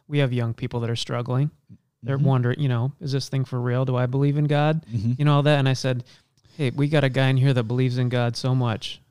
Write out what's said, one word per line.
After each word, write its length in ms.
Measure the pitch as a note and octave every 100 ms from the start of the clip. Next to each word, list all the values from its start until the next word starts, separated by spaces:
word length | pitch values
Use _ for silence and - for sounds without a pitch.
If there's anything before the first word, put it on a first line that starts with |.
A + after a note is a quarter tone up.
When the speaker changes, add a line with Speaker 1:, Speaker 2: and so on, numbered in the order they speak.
| -
Speaker 1:
we 120 | D3
have 160 | C3+
young 180 | B2 A#2
people 280 | A2+ B2 A#2+
that 100 | A2+
are 60 | A#2
struggling. 540 | - A#2+ B2 B2+ D3 _ _ - _ _
They're 140 | A#2+ C#3
Speaker 2:
Mm-hmm. 80 | C3+
Speaker 1:
wondering, 320 | C3 B2 C3+
you 80 | C#3
know, 240 | A#2+ C3 -
"Is 120 | D3
this 160 | C3+ -
thing 160 | C3+
for 160 | B2+ B2+
real? 240 | B2 B2
Do 100 | C3
I 120 | B2 B2
believe 300 | C3+ C#3+ D3
in 100 | D3
God?" 380 | D3 D3+ D#3 -
Speaker 2:
Mm-hmm. 260 | A2+ A2+ B2+
Speaker 1:
You 60 |
know, 120 | D3 C#3+
all 60 |
that. 160 | C#3+ D3
And 80 | C3+
I 40 |
said, 300 | C3 C3 B2+ - - _ _ _ -
"Hey, 120 | C3
we 180 | C#3+ C#3+
got 160 | D3+
a 40 | C3+
guy 200 | B2+ C3+
in 80 | C3
here 180 | C#3
that 80 | B2+
believes 340 | A2 B2 B2+ B2+
in 120 | B2
God 280 | B2 A#2+ A#2
so 200 | C3 C3
much 440 | A#2+ A2 - - _